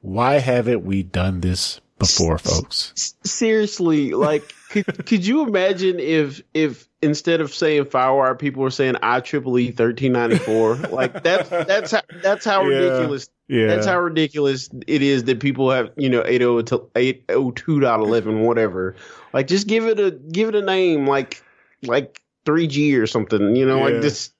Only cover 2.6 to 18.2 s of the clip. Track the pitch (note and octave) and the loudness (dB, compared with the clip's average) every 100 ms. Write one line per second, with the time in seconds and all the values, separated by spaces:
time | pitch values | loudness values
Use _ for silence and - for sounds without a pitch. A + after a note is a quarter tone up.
2.6 | - - - - - - - - A3+ A3 | -4 -8 -8 -8 -10 -10 -10 -2 0 0
3.6 | G#3 - F3 D3+ C#3 G#2+ D3+ D3 - - | 0 -2 0 2 0 0 0 0 -4 -20
4.6 | - G#3 G3 - - A3 F3+ C#4 C#4+ G3+ | -6 -4 -4 -8 -2 0 2 0 0 0
5.6 | F#3+ F#3 F#3+ F3+ C#3+ D#3+ D3 C3+ - D#3 | 0 0 0 0 0 0 0 -4 -8 -2
6.6 | D#3 A#2+ _ _ D#3 D3 - E3 D3+ - | -2 -2 _ _ -2 0 0 0 -2 -2
7.6 | D#3+ D3+ C#3 C3 C3 C3+ C3 C3 D3 C3 | 0 2 0 0 2 2 2 0 -4 -2
8.6 | C3 B2+ C3 B2 A2+ B2 B2+ D3 B2+ B2 | -4 0 -2 0 0 0 -2 -6 0 0
9.6 | A#2+ A#2 A#2 A#2+ C3+ B2 A#2+ G3+ B2 A2 | 0 0 -2 0 0 0 2 0 2 2
10.6 | A2 B2 B2 B2+ B2+ F#3+ E3 F#3 D#3 F3 | 2 0 -4 -2 -2 0 0 0 0 -4
11.6 | E3+ G3 - A3 - E3+ F#3+ G3+ A3 G3 | 0 -2 0 -4 -4 -4 -2 0 0 0
12.6 | E3 C3+ C3+ C3 B2+ C#3 - _ _ B2+ | 2 2 2 0 -2 -4 -10 _ _ 2
13.6 | A2 G#2 C#3+ F3+ F3 D#3+ D3+ D3+ C#3 C3+ | 2 2 2 0 0 0 -2 0 0 0
14.6 | - B2+ - D3 C#3 C3+ A#2+ B2 C#3 B2+ | -6 -16 -2 0 2 2 2 0 -2 0
15.6 | C3 B2+ A2+ - C#3 A#2+ - B2 B2 A#2+ | 2 2 -2 -2 0 0 2 2 4 2
16.6 | A#2 B2+ - - B2+ B2+ - G2+ C3 B2 | 0 -4 -2 -2 0 -2 -2 0 0 -6
17.6 | - D3+ C3+ A2+ G#2+ A#2 | -2 0 2 2 2 0